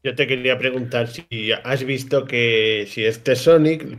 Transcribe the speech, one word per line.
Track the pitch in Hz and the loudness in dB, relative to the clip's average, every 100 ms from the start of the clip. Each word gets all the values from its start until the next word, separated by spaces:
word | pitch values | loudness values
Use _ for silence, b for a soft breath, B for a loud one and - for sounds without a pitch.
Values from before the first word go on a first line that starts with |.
Yo | 139 | -6
te | 123 131 | -2 -2
quería | 131 127 127 | 0 0 0
preguntar | 131 127 123 123 117 | 0 -4 -4 -2 -4
si | - - 113 110 | -8 -12 -8 -2
has | 110 123 135 | -2 -2 -4
visto | 131 131 131 143 131 | -2 -6 -2 -2 0
que | 123 117 113 110 107 101 | 0 2 2 2 0 -4
si | - 110 | -2 -2
este | 110 - 123 | -2 -2 2
Sonic | 160 165 156 160 - | 6 6 6 0 -6